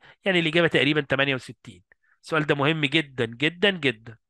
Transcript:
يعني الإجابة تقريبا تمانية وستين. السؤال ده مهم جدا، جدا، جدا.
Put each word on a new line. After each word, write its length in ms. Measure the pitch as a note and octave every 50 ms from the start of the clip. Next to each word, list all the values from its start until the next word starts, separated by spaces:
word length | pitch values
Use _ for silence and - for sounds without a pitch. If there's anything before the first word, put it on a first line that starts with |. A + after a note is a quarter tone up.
| - - - _ _
يعني 140 | G#3 F#3+ F3
الإجابة 280 | E3 D#3+ D3+ F3 E3+ D#3+
تقريبا 340 | - D3+ B2+ C#3 D3+ D3+
تمانية 340 | D3 - C#3 C3 C#3 C#3 C3+
وستين. 480 | B2+ - - B2 - - - A#2 F2+ _ _ _ _ _ _ _ _ _
السؤال 220 | - E3 D#3 D3+
ده 100 | D3 D3+
مهم 300 | C#3+ C#3 C#3+ E3 D#3+ D3
جدا، 400 | C#3 C3 D#3+ D#3 C#3+ C3+ B2 A#2+
جدا، 440 | A2+ A#2 A#2 C#3+ D#3+ E3+ F3 F3+ G#3
جدا. 480 | G3 F3 D3 C#3 A#2 A2 A2+ A#2+ A2+ - _ _